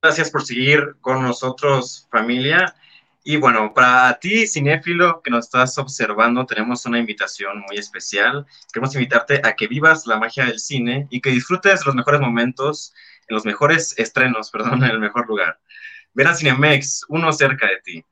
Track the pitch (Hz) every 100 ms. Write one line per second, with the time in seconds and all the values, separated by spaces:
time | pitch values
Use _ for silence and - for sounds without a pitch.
0 | 156 151 151 143 - 120 131 147 143 -
1 | 127 131 127 120 131 127 147 135 123 -
2 | _ 117 113 123 135 165 185 - _ _
3 | _ _ - 151 135 117 107 135 123 127
4 | 127 - 175 214 214 156 143 156 175 175
5 | 175 165 - 120 117 127 127 - 135 -
6 | 110 104 117 120 127 107 113 120 127 120
7 | 113 104 95 - 98 104 98 104 101 95
8 | - 101 113 139 143 - _ - 131 139
9 | 120 120 - 143 113 - 107 135 160 160
10 | 117 110 117 - 127 110 - 143 120 131
11 | 143 123 135 127 123 180 196 185 143 131
12 | 120 143 131 117 120 131 139 147 - _
13 | - - _ 110 107 101 147 160 160 -
14 | 113 - 127 113 110 107 107 127 127 110
15 | 107 120 113 107 85 - _ - - -
16 | _ - 147 165 151 127 151 139 - -
17 | - 156 165 147 139 139 104 95 - 82
18 | -